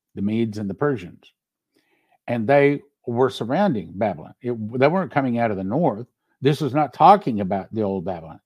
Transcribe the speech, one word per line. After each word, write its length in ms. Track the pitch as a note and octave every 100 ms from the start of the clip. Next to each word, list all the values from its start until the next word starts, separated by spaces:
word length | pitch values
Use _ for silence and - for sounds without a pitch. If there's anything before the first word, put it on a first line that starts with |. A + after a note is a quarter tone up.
| _ -
the 60 |
Medes 360 | G2+ A2 A2+ G#2+
and 120 | G2+
the 40 |
Persians. 600 | F#2 D3 A#2+ F2+ - _ _ _ _ _ _ _ _ _ _ -
And 200 | A#2+ A2
they 340 | C#3+ C#3+ C#3+ - _ -
were 220 | A#2 C3
surrounding 640 | - A2+ D#3 G3+ A2 E2
Babylon. 420 | F#2+ G#2+ D2+ - -
It, 100 | A#2+ A#2 G#2+ B2+
they 100 | C#3+
weren't 240 | F#3 E3
coming 280 | C#3+ C3 A#2
out 120 | A#2
of 60 | F#2+
the 60 |
north. 440 | F#2+ C3 E3 G#2 A#2+ _ _ _
This 200 | C3+ D3
is 120 | C#3+
not 200 | C#3 C#3+
talking 480 | - D#3+ G3+ D3+ G#2+
about 320 | F#2+ G2 F#2
the 80 | A2
old 240 | G2+ G2 F2+
Babylon. 340 | F2 D#2+ -